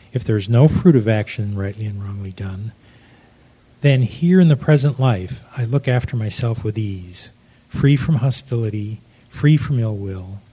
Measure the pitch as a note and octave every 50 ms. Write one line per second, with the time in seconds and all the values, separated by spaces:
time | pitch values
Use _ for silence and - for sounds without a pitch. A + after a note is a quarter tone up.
0 | _ _ - B2 G2+ A2+ A2 G#2 F#2+ G#2 A#2 A#2+ D3 D3+ - - - F#3 C#3+ A#2+
1 | G#2 A2+ A2 G#2+ G2+ - - - G#2 G2+ G2+ G2 G2 G2+ G2+ G#2+ A2 G#2 G2+ G2+
2 | G2+ G2 G2+ G2+ G2 F#2+ F#2 - G2+ F#2+ F#2+ F#2+ G#2+ A2+ - _ _ - - _
3 | _ _ _ _ _ _ _ _ _ _ _ _ _ _ _ _ C#3+ C#3+ C3+ C3
4 | A#2+ - - - E3 F3 F#3 F#3 F3+ D#3+ D3 - - D#3 D3+ C#3 C3+ D3 A#2+ B2+
5 | C3 B2+ G#2+ F2+ F#2 - C3 - - - - C3 A#2+ A2+ C3+ C#3 - C3 B2 B2
6 | - - B2+ A2+ G#2+ G#2 - - B2 A2+ A2+ A2 G#2 G#2+ G2+ A2 G#2+ G2+ F#2+ F#2
7 | F2+ F2 F2 - - - _ _ _ _ _ _ _ _ - - - C#3 C#3+ C3
8 | - - D#3+ G#2+ B2 C3+ B2 - - - B2 A#2 A2+ G#2+ G#2 G#2 G#2 G#2+ A2+ -
9 | _ _ _ _ _ _ - - D3 D3 D#3 C#3+ - - C#3 A#2+ A2+ A2 G#2+ G2
10 | G2 F#2+ G2 F#2+ F#2 F#2+ G2 G2 - _